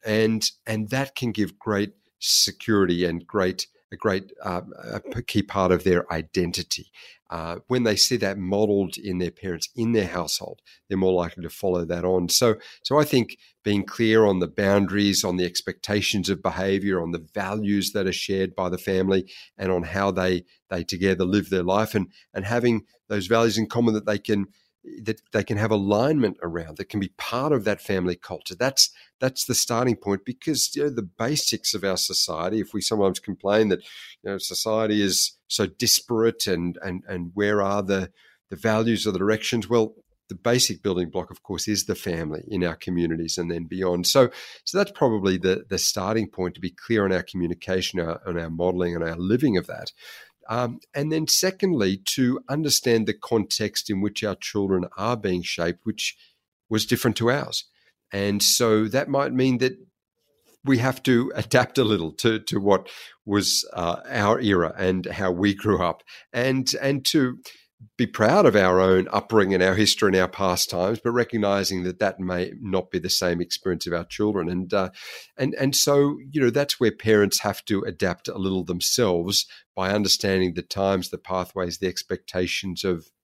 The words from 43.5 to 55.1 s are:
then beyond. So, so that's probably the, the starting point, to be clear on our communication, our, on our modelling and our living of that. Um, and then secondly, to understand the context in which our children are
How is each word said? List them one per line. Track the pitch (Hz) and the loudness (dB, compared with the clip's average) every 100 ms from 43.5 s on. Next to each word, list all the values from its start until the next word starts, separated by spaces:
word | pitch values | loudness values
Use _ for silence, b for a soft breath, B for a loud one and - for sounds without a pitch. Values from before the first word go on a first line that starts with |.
then | 85 82 | -6 -6
beyond. | 92 92 87 90 | -4 -2 0 4
So, | 139 123 B B B | 6 6 B B B
so | - 98 | -4 0
that's | 101 | -2
probably | - 139 110 95 95 | 2 2 4 2 2
the, | 92 92 - | 2 0 -2
the | 95 | -4
starting | - - 95 110 104 | -2 -2 -2 -2 -2
point, | - 90 - | -4 -4 -4
to | |
be | 90 | -10
clear | - - 113 | -10 -2 2
on | 98 | 2
our | 92 | 0
communication, | 87 95 85 87 - 92 92 95 | -2 -4 -4 -4 -2 -2 -2 -4
our, | 82 82 - | -4 -4 -6
on | 85 | -6
our | 82 | -6
modelling | 82 90 90 90 85 | -2 0 0 -2 -2
and | |
our | 82 82 | -4 -4
living | 90 120 143 95 | 0 2 2 0
of | - | -2
that. | - - - B B B B - | -12 -14 -16 B B B B -8
Um, | 117 123 - _ 151 | -4 -4 -6 _ -6
and | 151 | -4
then | 160 160 | -2 0
secondly, | - 185 185 190 160 98 95 | 0 0 0 0 2 0 0
to | - - 123 131 - | -4 0 0 0 -4
understand | 143 151 147 - 117 107 | -4 0 2 4 2 2
the | |
context | 104 - 117 101 - 104 - - | -4 0 0 0 -2 -2 -4 -4
in | 101 | -2
which | 101 101 | -2 -2
our | 107 92 | -4 -4
children | - 104 98 95 90 - | -4 -2 0 0 -2 -4
are | 104 | -2